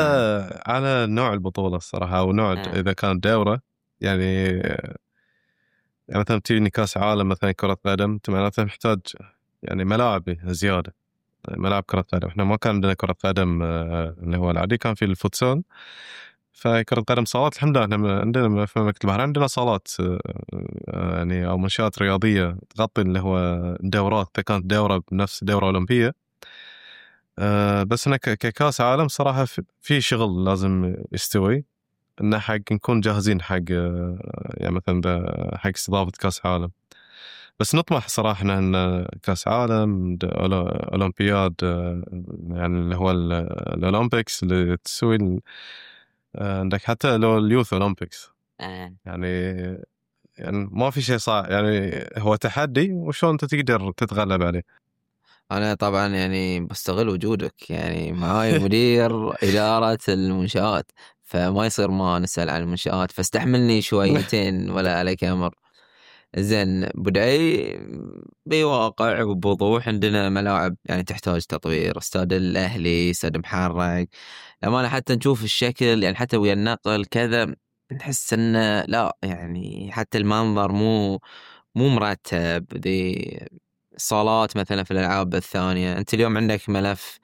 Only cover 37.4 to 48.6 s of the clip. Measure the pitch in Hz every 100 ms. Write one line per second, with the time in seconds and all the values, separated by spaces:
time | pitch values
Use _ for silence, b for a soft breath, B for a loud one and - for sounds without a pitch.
37.4 | B _ 107 156 170 151 - - 110 101
38.4 | 95 98 95 92 92 90 90 - - 92
39.4 | - 113 120 110 107 98 92 87 87 82
40.4 | 92 95 90 - - - 98 92 101 101
41.4 | 95 85 90 87 87 87 - 90 87 85
42.4 | 85 87 87 87 87 90 92 90 85 85
43.4 | 85 50 50 50 87 104 120 120 113 -
44.4 | 92 90 87 87 - - 117 113 101 92
45.4 | - B B B B B B B _ -
46.4 | 101 98 95 98 - 117 - 120 113 110
47.4 | 107 120 117 95 101 95 87 - - _
48.4 | _ _